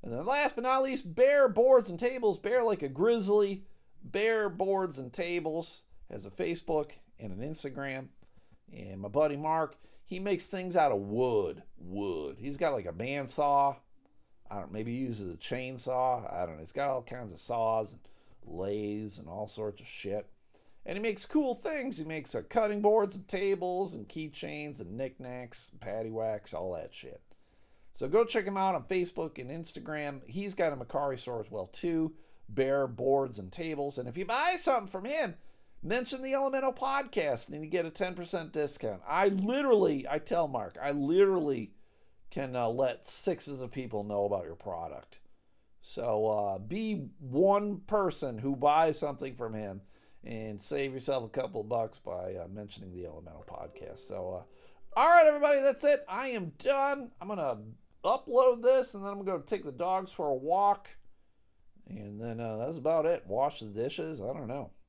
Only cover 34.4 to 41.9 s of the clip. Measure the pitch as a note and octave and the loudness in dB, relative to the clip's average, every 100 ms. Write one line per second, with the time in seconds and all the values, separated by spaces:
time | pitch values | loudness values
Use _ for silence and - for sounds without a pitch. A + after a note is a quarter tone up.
34.4 | E4 F4+ - B3+ G3+ F#3 G3+ D4+ B3 E3 | 2 2 2 2 0 -8 -4 -2 -2 -4
35.4 | - - - - D3 A#3 B3 C4 C4 C4+ | -16 -20 -20 -12 -2 -2 -2 -6 -2 0
36.4 | C4+ C4+ C4 B3+ C4 C#4 C4+ - D3+ A#2+ | 2 2 0 -2 -2 -2 -2 0 0 0
37.4 | - D3 D#3 F3 E3 - F#3 F3+ E3+ F3+ | -4 -10 -2 0 -2 -2 -4 -4 -6 -6
38.4 | D#3+ D#3 D3 - A2+ F#2+ - D#3+ G3+ G3 | -4 -2 -2 -2 -6 -6 -2 4 4 4
39.4 | G3+ C4 C#4 A3 D#3+ C#3+ C3+ D3+ D#3 E3+ | 2 2 6 6 6 2 -2 -4 0 0
40.4 | D#3 C3 G2 - C#3+ C#3+ C#3 F3 G3 F#3 | 0 -2 -6 -4 -2 0 4 8 8 6
41.4 | D3 C3 G2+ - - | 2 0 -4 -12 -20